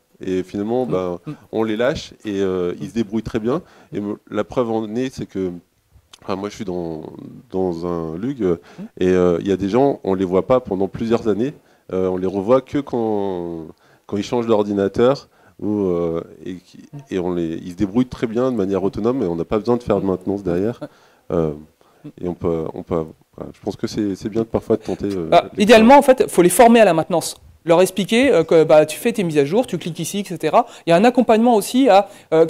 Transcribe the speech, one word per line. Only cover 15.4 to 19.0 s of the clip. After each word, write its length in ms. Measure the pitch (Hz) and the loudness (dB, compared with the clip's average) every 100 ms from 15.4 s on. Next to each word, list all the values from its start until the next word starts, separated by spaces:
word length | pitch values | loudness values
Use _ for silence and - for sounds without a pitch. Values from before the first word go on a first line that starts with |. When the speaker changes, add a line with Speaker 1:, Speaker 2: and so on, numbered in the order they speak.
| _ - | _ -10
Speaker 1:
ou, 220 | 101 104 | -6 -2
euh, 400 | 95 87 85 82 - - - | -2 -2 -2 -6 -10 -16 -14
et 80 | 90 | -14
qui, 220 | _ - - | _ -20 -20
Speaker 2:
Mm. 60 | 143 - | -20 -8
Speaker 1:
et 80 | 95 | -6
on 160 | 87 | -4
les, 260 | 87 82 85 | -4 -4 -6
ils 100 | 90 | -10
se 40 | 87 | -6
débrouillent 300 | 98 117 127 | -2 0 -2
très 180 | - 117 | -4 -4
bien 240 | 110 131 | -2 -2
de 60 | 117 | -2
manière 260 | 95 95 | -2 0
autonome, 400 | 95 113 | -2 -2